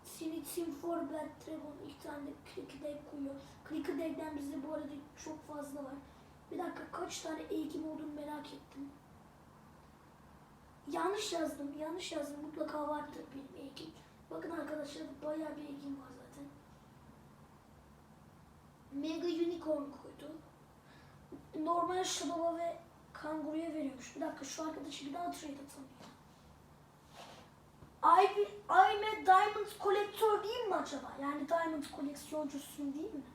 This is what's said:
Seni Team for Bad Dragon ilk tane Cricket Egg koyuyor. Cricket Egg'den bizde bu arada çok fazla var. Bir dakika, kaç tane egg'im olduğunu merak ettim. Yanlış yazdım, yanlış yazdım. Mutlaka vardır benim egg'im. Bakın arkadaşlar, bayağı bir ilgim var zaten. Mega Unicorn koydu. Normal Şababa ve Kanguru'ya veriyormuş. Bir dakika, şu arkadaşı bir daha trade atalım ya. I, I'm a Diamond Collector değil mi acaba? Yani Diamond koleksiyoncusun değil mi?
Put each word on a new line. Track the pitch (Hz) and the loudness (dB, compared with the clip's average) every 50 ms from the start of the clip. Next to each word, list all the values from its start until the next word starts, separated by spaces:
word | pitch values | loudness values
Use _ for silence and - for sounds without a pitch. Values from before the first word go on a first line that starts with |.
| - | -14
Seni | - - - 330 320 320 311 277 | -14 -10 -6 -4 -4 -4 -4 -6
Team | - - 359 330 294 277 - | -2 -2 0 0 0 -2 -2
for | - 339 339 | 0 0 0
Bad | 320 277 277 311 311 302 302 - - - | 0 0 -2 -2 -4 -4 -6 -8 -12 -8
Dragon | 320 320 294 285 302 285 - - | -8 -8 -8 -8 -10 -10 -10 -12
ilk | 269 - - | -12 -12 -10
tane | - 320 294 285 277 285 - - - - - | -10 -8 -8 -6 -6 -8 -10 -12 -14 -12 -10
Cricket | - 277 - 277 269 302 | -10 -10 -10 -10 -6 -6
Egg | 294 294 - - - | -6 -6 -6 -10 -10
koyuyor. | 294 285 277 269 277 277 - - - - - - | -6 -4 -4 -4 -4 -8 -10 -14 -18 -16 -10 -4
Cricket | 302 320 285 359 311 311 | -4 -2 -2 0 -2 0
Egg'den | 330 320 277 - 320 311 302 285 | -2 -2 -2 -2 -4 -4 -4 -4
bizde | 285 285 311 269 262 302 | -4 -4 -4 -4 -4 -4
bu | 311 | -4
arada | 294 302 277 294 277 - - - - - | -4 -4 -6 -8 -10 -12 -14 -16 -12 -10
çok | 320 311 302 - | -10 -10 -10 -10
fazla | - 302 294 277 269 269 294 269 | -8 -8 -8 -6 -6 -6 -8 -6
var. | 262 277 277 - - - - - - - - - - | -8 -8 -10 -12 -16 -20 -20 -20 -20 -20 -20 -12 -6
Bir | - - | -4 -2
dakika, | 349 311 - - - - | -2 -2 -4 -6 -8 -8
kaç | - - 349 339 - - | -4 -4 -4 -4 -4 -6
tane | - 320 311 - | -4 -4 -4 -4
egg'im | - - - 320 302 269 - - 311 311 | -2 -2 -2 -2 -2 -2 -4 -4 -4 -4
olduğunu | 311 - 311 302 | -4 -4 -6 -6
merak | 294 294 294 294 302 294 - | -6 -6 -6 -6 -6 -6 -8
ettim. | - 285 269 - - - 277 277 - - - - - - - - - - - - - - - - - - - - - - - - - - - - - - - - - - - - - - - - 285 | -10 -12 -14 -16 -14 -10 -10 -10 -10 -10 -18 -20 -20 -20 -20 -20 -20 -20 -20 -20 -20 -20 -20 -20 -20 -20 -20 -20 -20 -20 -20 -20 -20 -20 -20 -20 -20 -20 -20 -20 -20 -20 -20 -20 -20 -20 -14 -8 -4
Yanlış | 294 330 330 370 403 427 415 - | 0 2 2 2 2 2 0 0
yazdım, | 349 330 311 277 277 - 285 285 285 294 | 2 2 2 0 0 -2 -6 -6 -4 -4
yanlış | 311 320 339 370 - - | -4 -4 -4 -4 -4 -4
yazdım. | 339 302 285 285 285 294 | -2 -2 -2 -2 -4 -6
Mutlaka | 294 302 302 302 302 302 302 302 294 294 | -8 -8 -4 -4 -4 -2 0 -2 0 0
vardır | 302 294 294 294 - - - - 277 | 0 -2 -2 -6 -8 -10 -12 -10 -12
benim | 277 277 - - - 277 | -12 -12 -12 -12 -12 -12
egg'im. | - - - 320 320 - - - - - - - - 320 | -12 -10 -12 -12 -12 -14 -16 -20 -20 -20 -20 -12 -10 -8
Bakın | 320 - 320 | -6 -4 -4
arkadaşlar, | 339 311 277 - 302 302 277 - - 320 302 277 - - 294 | -4 -4 -2 -2 -4 -4 -4 -6 -6 -8 -8 -8 -8 -6 -4
bayağı | 302 311 320 311 302 277 | -2 -2 -2 -2 -4 -4
bir | 302 | -6
ilgim | 294 285 277 277 277 277 277 269 | -8 -8 -8 -8 -6 -6 -8 -8
var | - - | -8 -14
zaten. | - - - - - - - 277 - - - - - - - - - - - - - - - - - - - - - - - - - - - - - - - - - - - - - - - - - - - - - - - - | -14 -16 -16 -16 -14 -14 -14 -14 -14 -18 -20 -20 -20 -20 -20 -20 -20 -20 -20 -20 -20 -20 -20 -20 -20 -20 -20 -20 -20 -20 -20 -20 -20 -20 -20 -20 -20 -20 -20 -20 -20 -20 -20 -20 -20 -20 -20 -20 -20 -20 -20 -20 -20 -20 -16 -8
Mega | 277 285 294 320 320 339 349 | -4 -2 -2 0 0 2 2
Unicorn | 349 320 330 339 339 - - - 311 302 285 277 | 2 4 4 2 2 2 0 2 2 2 2 0
koydu. | 277 - - - - - - 285 302 320 311 - - - - - - - - - - - - - - - - - - - - - - - 320 311 | -4 -8 -12 -14 -14 -14 -12 -12 -12 -12 -12 -14 -18 -20 -20 -20 -20 -20 -20 -20 -20 -20 -20 -20 -20 -20 -20 -16 -16 -16 -16 -14 -8 -4 0 2
Normal | 330 339 349 339 349 359 370 370 | 4 6 6 6 4 4 4 2
Şababa | - - - - 285 339 320 330 339 330 | 2 0 0 0 0 2 4 4 4 4
ve | 330 339 339 330 - - - - - - - | 2 0 -2 -2 -4 -12 -16 -20 -20 -20 -16
Kanguru'ya | - - - 302 311 311 285 302 302 320 330 320 302 | -14 -8 -4 -2 -2 -2 -2 0 0 0 -2 0 -2
veriyormuş. | 311 277 269 262 - - - - | 0 -2 -2 -2 -6 -12 -12 -6
Bir | - | -4
dakika, | 320 302 - - 277 | -4 -4 -4 -6 -8
şu | - - 330 | -8 -6 -4
arkadaşı | 320 311 320 - 277 - - - 277 | -4 -4 -4 -4 -8 -8 -8 -8 -6
bir | 277 269 | -6 -4
daha | 349 349 349 | -2 -2 -4
trade | - - 311 294 | -4 -6 -8 -8
atalım | 277 285 285 - - 277 262 - - - | -8 -10 -12 -14 -14 -16 -16 -16 -16 -18
ya. | - - - - - - - - - - - - - - - - - - - - - - - - - - - - - - - - - - - - - - - - - | -18 -18 -18 -20 -20 -20 -20 -20 -20 -20 -20 -20 -20 -20 -20 -20 -20 -20 -20 -20 -20 -20 -18 -16 -16 -16 -16 -18 -18 -20 -20 -20 -20 -20 -20 -20 -20 -20 -6 6 10
I, | 330 339 370 403 392 - 403 415 - - - - - | 12 12 12 12 10 8 4 2 2 0 -10 0 8
I'm | 320 370 403 415 440 415 427 | 10 12 12 12 8 4 2
a | 427 440 - 285 | 0 0 4 10
Diamond | 359 370 381 415 415 427 440 403 415 - - | 10 12 12 10 8 4 0 -2 -2 -4 2
Collector | - 403 381 415 415 415 - - 440 427 415 381 - | 4 6 6 6 4 2 2 4 6 6 6 6 2
değil | 415 480 508 453 392 | 0 0 0 2 2
mi | 359 | 2
acaba? | 311 277 - 294 254 - - - - | 2 2 0 -4 -6 -6 -8 -6 -2
Yani | 277 277 294 294 294 - | -2 -2 0 0 2 4
Diamond | 330 339 330 320 320 302 277 - - | 4 4 4 2 0 -2 -4 -6 -4
koleksiyoncusun | - 285 285 294 - - - 302 302 302 285 294 277 - - - 294 285 277 277 | -4 -4 -4 -4 -6 -8 -4 -2 -2 -2 -2 -4 -6 -8 -8 -6 -4 -4 -4 -2
değil | 302 349 440 403 | -2 -4 -4 -4
mi? | 285 254 - | -6 -8 -10